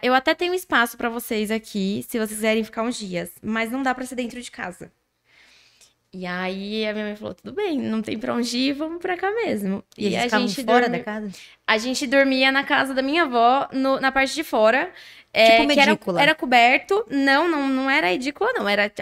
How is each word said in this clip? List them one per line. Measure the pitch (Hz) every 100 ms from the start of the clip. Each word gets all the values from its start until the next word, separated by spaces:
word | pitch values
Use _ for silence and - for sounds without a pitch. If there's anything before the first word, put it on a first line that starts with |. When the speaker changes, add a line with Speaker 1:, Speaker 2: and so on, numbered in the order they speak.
Speaker 1:
eu | 247
até | 262 285
tenho | 320 349
espaço | 359 - 269 240 -
pra | 240
vocês | 233 - 220 214
aqui, | 220 - 208 190 220 -
se | 233
vocês | 214
quiserem | 214 220 220
ficar | 220 -
uns | 226 240
dias, | 202 175 175 -
mas | 208 220 226
não | 262
dá | 269
pra | 254
ser | 254 254
dentro | 240 247
de | 240
casa." | - 190 175 170 _ _ _ _ _ _ _ _ _ _ _ _
E | 185
aí, | 180 180 185 190 202 220 214
a |
minha | 214
mãe | 208 208
falou, | 214
"Tudo | 190 208
bem, | 302 415 277
não | 220 220
tem | 214 220
pra | 247
onde | 240 233 240
ir, | 269
vamos | 277 320 339
pra | 359 359
cá | 381
mesmo." | 453 392 214 196 190 - -
Speaker 2:
E | 202
eles |
Speaker 1:
E | 226
a |
Speaker 2:
ficavam | 240 214 233
Speaker 1:
gente | 190
Speaker 2:
fora | 226 240 240
Speaker 1:
dormi-, | 240
Speaker 2:
da |
casa? | 220 214 214 - - - -
Speaker 1:
a | 220
gente | 247 247 269
dormia | 277 269 262 269
na | 269
casa | 277 269 269
da | 262
minha | 269 330
avó, | 302 240 233 269 -
no, | 269 269 269
na | 262
parte | 269 269
de | 277
fora, | 320 254 214 254 359 - - - _
é, | - 226
Speaker 2:
Tipo | 226
uma | 285
Speaker 1:
que | 285
era, | 277
Speaker 2:
edícula. | 302 - 175
Speaker 1:
era | 285
coberto. | 311 247 240 240 302 - 392 466
Não, | 277 277 277 339
não, | 302 269
não | 262 269
era | 285 -
edícula, | - 254 - 440
não. | 508 202
Era | 202 208 -